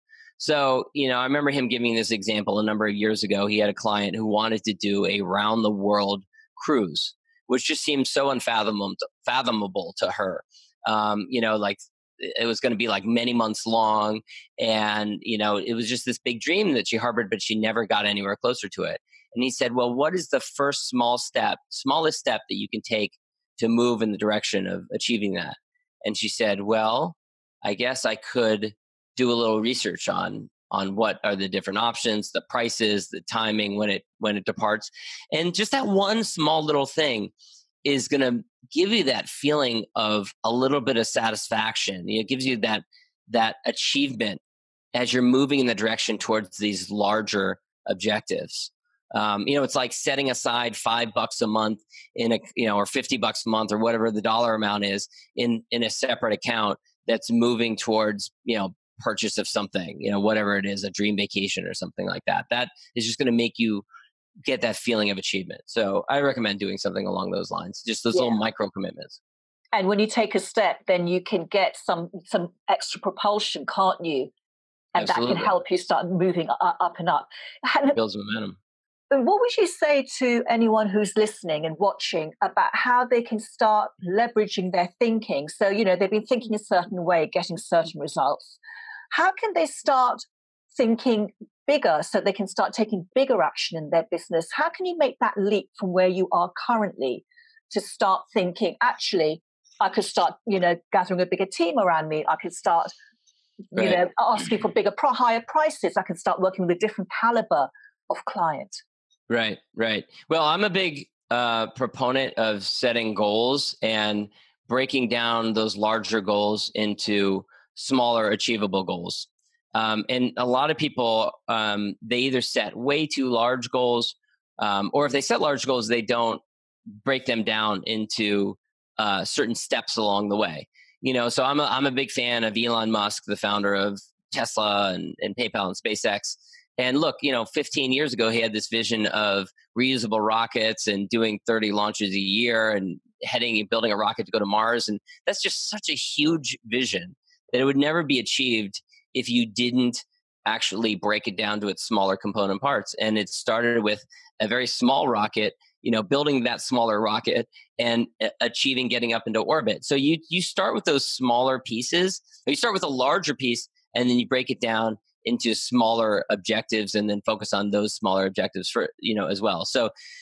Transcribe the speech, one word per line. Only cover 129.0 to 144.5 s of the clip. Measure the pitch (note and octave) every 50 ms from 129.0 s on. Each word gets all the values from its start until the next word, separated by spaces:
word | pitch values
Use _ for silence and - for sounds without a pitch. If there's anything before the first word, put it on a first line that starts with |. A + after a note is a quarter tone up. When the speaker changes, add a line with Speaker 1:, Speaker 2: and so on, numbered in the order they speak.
| A2 G#2 G2 F#2+ F#2
Speaker 1:
certain | - - - B2+ A2+ A2+
steps | - - - C3+ A#2 - - -
along | A#2 G#2+ G#2 G2+ G2+ G#2 G2+
the | G2+
way. | G#2+ G#2+ F2 D#2 D2 C2 _ _ _ - _ _ _ -
You | C3 B2+
know, | B2 A#2+ A#2+
so | - - B2+
I'm | C3+ C#3+ D3
a, | D3 -
I'm | A#2+ C3 C#3
a | C#3+ B2+
big | C3+ C3+ -
fan | - C3 A#2+ A#2+ A#2+ A#2 A2+
of | A2 G#2 A2+
Elon | A#2 A#2+ A#2 A2+ A2 A2
Musk, | A2+ G#2+ G2+ G#2 - - - -
the | G2+
founder | - - G2+ G#2 G#2 G2+ G2+ G2+
of | G2 G2 G2+ G2+ G2 - _ _ _ _ - -
Tesla | - A3+ - - - G#2+ G#2 G2+ G2+ G2+ G2 F2+
and, | F2 E2+ D#2 - -
and | - G2+ G2
PayPal | - A#2+ G#2+ - A2+ G2 F#2
and | F#2+
SpaceX. | - - A2+ G#2+ - - A2 G2+ G2+ - - - - _ - - - _ _ _
And | - B2+ B2+ B2+ C#3+
look, | E3 D3 - - -
you | C#3+
know, | C3 A#2+ A2+
fifteen | - - D#3 C#3 - - D3+ C3+ C3 C3
years | C3 D#3 C#3+ A#2+
ago, | A2 A2+ A2+
he | A2+ A#2
had | A2+ A2+ G#2+
this | A2 - -
vision | A2+ A#2 A2+ - A#2 G#2+ G#2+
of | G2+ - G#2 G#2+ G#2 G2 G2+ F#2+ - _ _ _ _ - A2+
reusable | B2+ C3 C3+ B2 A2+ G#2+ A2 A2 G#2+
rockets | A2 A2 A2+ A#2 A#2 - A#2+ A2 A2 A2 - - A2
and | G2+ G2 G2+ F#2+
doing | - A#2 A2+ A2 G#2+ G2+ -
thirty | - A2+ A2 G#2+ G#2 G2+
launches | G#2 G#2 G#2 G#2 - G#2+ G2 F#2+
a | G2+
year | G2 G2 G2 A2 A#2+ A#2+ A#2 A2+ A2 A2
and | G#2+ G2+ F#2+ F#2 E2+ - _ _ _ - -
heading | - B2+ A#2+ A#2+ A#2+ A2+ G#2+
and | G#2+ -
building | A#2 A2+ A2+ A2+ G#2
a |
rocket | G2+ G#2+ G#2 A2+ - G#2
to | - -
go | G#2+
to | G2+
Mars. | G2+